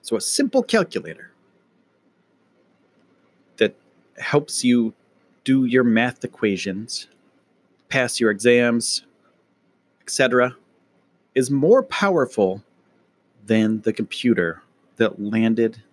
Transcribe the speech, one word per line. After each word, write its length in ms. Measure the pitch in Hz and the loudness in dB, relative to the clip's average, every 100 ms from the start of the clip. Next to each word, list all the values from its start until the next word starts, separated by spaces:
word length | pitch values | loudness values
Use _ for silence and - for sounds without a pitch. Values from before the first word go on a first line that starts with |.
So 160 | - 220 | -6 -6
a 40 | |
simple 420 | - - 285 269 | -4 -2 -2 -2
calculator 680 | - 226 180 104 85 - - _ _ _ _ _ _ _ _ _ _ _ _ _ _ _ _ _ _ _ _ _ _ - | 0 -2 -2 -6 -10 -18 -20 _ _ _ _ _ _ _ _ _ _ _ _ _ _ _ _ _ _ _ _ _ _ -2
that 200 | 107 - _ _ _ - | -2 -2 _ _ _ -14
helps 480 | - 147 151 - 127 | -2 -2 -2 -4 2
you 280 | 120 113 - _ _ _ _ - | 2 0 -6 _ _ _ _ -2
do 180 | 135 | 0
your 220 | 127 127 120 | 2 2 2
math 380 | 110 123 - - | 2 0 -4 -14
equations, 840 | - 107 95 98 95 113 - - _ _ _ _ _ _ _ _ | -4 -2 -2 -6 -10 -10 -14 -14 _ _ _ _ _ _ _ _
pass 320 | 139 123 - | -2 -2 0
your 120 | 113 | 0
exams, 760 | 101 117 120 120 117 113 - _ _ _ _ _ _ _ _ _ _ | 2 4 4 4 0 -4 -8 _ _ _ _ _ _ _ _ _ _
et 80 | - | -14
cetera, 460 | - 131 123 123 - _ _ _ _ _ _ _ - | -2 2 2 0 -2 _ _ _ _ _ _ _ -2
is 140 | 127 | 0
more 340 | 139 151 254 | 0 4 4
powerful 800 | 175 - 202 175 127 - 98 98 _ _ _ _ _ _ _ _ 104 | 2 -2 0 0 -2 0 0 -2 _ _ _ _ _ _ _ _ -2
than 360 | 110 110 110 | 2 2 0
the 120 | 117 | -4
computer 680 | 107 110 - 123 107 85 82 _ _ _ _ | -4 -8 -4 0 0 0 -4 _ _ _ _
that 240 | 113 - | -2 -2
landed 600 | 104 110 113 113 113 113 _ | -6 0 0 2 -2 -2 _